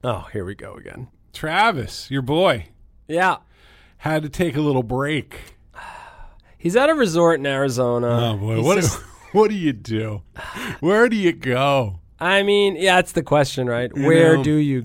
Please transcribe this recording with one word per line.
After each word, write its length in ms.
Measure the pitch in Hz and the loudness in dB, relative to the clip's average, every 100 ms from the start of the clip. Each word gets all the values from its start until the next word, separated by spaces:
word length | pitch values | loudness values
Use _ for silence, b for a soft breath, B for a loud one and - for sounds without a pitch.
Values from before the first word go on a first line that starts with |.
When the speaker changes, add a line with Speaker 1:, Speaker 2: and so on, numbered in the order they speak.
Speaker 1:
Oh, 240 | 127 104 80 | -6 -6 -8
here 140 | 110 90 | -10 -10
we 80 | |
go 220 | 101 - - | -12 -16 -18
again. 320 | - - 127 _ _ | -18 -16 -18 _ _
Speaker 2:
Travis, 760 | - 156 170 226 165 101 - - | -10 -4 2 2 0 -6 -12 -6
your 100 | 135 | -6
boy, 460 | 123 160 185 120 82 _ - _ - | -2 2 2 0 -6 _ -20 _ -6
Speaker 1:
Yeah. 300 | 160 185 160 _ b b b b b | 0 0 -2 _ b b b b b
Speaker 2:
had 240 | 147 156 | -4 -4
to 80 | 151 | -4
take 260 | - 175 143 | -4 -2 0
a 60 | |
little 220 | 151 131 | 0 0
break. 720 | 113 127 143 151 - - - _ _ B B B B B B B B B | -2 -4 -2 -4 -8 -18 -20 _ _ B B B B B B B B B
Speaker 1:
He's 160 | 170 208 | 0 2
at 140 | 285 | 2
a 20 | |
resort 460 | 320 226 160 170 160 | 2 2 4 4 2
in 80 | 139 | 0
Arizona. 840 | 135 139 120 123 120 120 120 117 | 0 -2 0 0 0 0 0 0
Speaker 2:
Oh, 40 | 104 | -2
boy. 180 | 107 113 | -2 0
Speaker 1:
He's 80 | 123 | 2
Speaker 2:
What, 100 | 196 | 2
Speaker 1:
just 220 | 156 - | 0 -2
Speaker 2:
<laughs> 340 | - - - | -14 -20 -4
what 160 | 196 214 | 2 2
do 60 | 208 | 2
you 180 | 160 | -4
do? 480 | 117 95 110 110 104 - - B B 240 B | -4 -6 -6 -4 -10 -14 -18 B B -12 B
Where 280 | 156 214 240 | 0 4 4
do 60 | 220 | 4
you 160 | 180 | 0
go? 680 | 165 - 123 143 139 110 90 - _ | 0 -2 0 2 2 0 -8 -18 _
Speaker 1:
I 260 | 170 196 | 0 2
mean, 340 | 202 202 202 165 | 2 2 2 0
yeah, 180 | 190 180 | 2 2
that's 160 | 175 | 2
the 100 | - | -4
question, 440 | 135 147 135 - 123 | 0 2 2 -2 -2
right? 240 | 120 123 | -2 -4
Speaker 2:
You 140 | 143 139 | -2 4
Speaker 1:
Where 300 | 165 165 160 | 6 6 4
Speaker 2:
know, 60 | |
Speaker 1:
do 120 | 147 151 | 2 0
you 240 | 147 131 | 0 -2